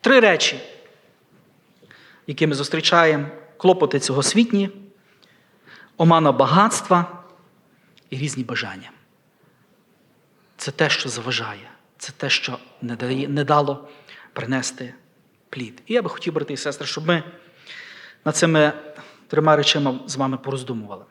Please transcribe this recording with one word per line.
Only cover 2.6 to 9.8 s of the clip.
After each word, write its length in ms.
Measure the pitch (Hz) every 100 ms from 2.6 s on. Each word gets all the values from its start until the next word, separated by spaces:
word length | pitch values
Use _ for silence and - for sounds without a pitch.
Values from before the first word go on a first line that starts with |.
| 143 165 151 170 165 151 143 - - _
клопоти 440 | 185 180 147 143
цього 220 | - 139
світні, 480 | 135 202 233 202 196 - - _ _ _ _ _ _ _ _ - - _
омана 360 | 165 165 156
багатства 920 | 123 131 160 214 - - 180 175 - - _ _ _ _ _ _ _ _
і 60 | 131
різні 280 | 143 131
бажання. 460 | 117 120 107 95 95 - _ _ _ _ _ _ _ _